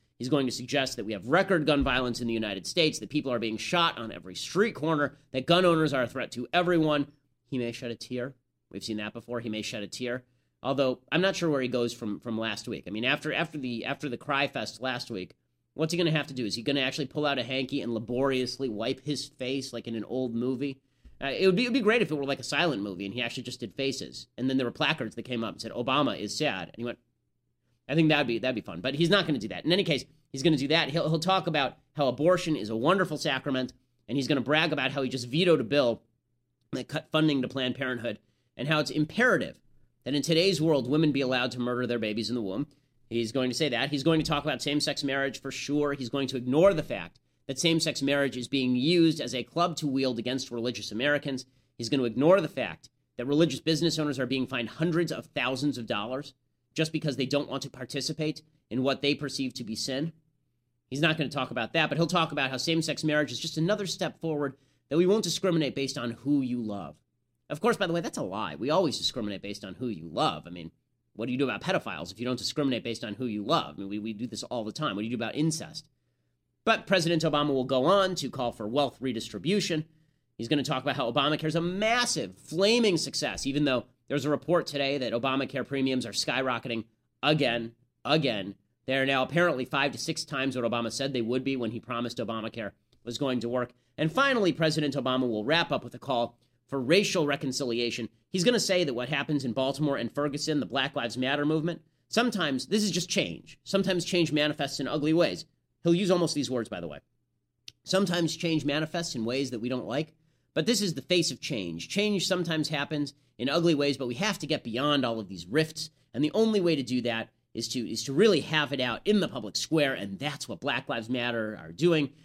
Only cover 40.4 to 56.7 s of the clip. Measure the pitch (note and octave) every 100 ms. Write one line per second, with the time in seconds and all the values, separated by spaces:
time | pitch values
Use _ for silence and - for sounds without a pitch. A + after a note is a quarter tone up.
40.4 | G3 D#3+ D#3+ C#3+ A#2+ D3+ D#3 C3+ B2+ B2+
41.4 | B2 B2 B2 B2 B2 A#2+ A2 G#2+ G#2 B2
42.4 | G2 G2+ D3 _ _ _ _ A#2 A2 C3
43.4 | B2+ A#2+ D3+ A#2 C#3 D3 C3 D#3+ D3+ D3
44.4 | D3+ C3 D3 D3 D3+ C#3 C#3 C3+ C#3 -
45.4 | C3+ - - D3 D3 C#3+ A#2+ C#3 C3+ C3
46.4 | B2 C#3+ F#3+ E3 - G#2+ F2 - _ _
47.4 | - C3 E3 E3 D#3+ - C#3 C#3+ C#3 B2
48.4 | A#2+ C3+ B2+ B2 C#3+ F3 E3 D#3 A#2+ B2
49.4 | A#2+ E3 E3+ D#3 D3+ C3+ C3+ A#2 A#2+ C3
50.4 | - A#2 A#2+ A#2+ - G#2+ C#3+ D3 C#3+ B2+
51.4 | - _ _ - A#2 C#3 A#2+ A2 D3+ G3
52.4 | D#3 - G2+ D#2+ - _ _ - B2 D3
53.4 | E3 C3 - D3+ E3 D#3 D3+ C3 B2+ C3
54.4 | B2 B2+ A#2 - E3 E3 E3+ A2 - C#3+
55.4 | B2+ B2+ D3 B2 A2+ G#2+ A2 C3 D3 _
56.4 | _ _ _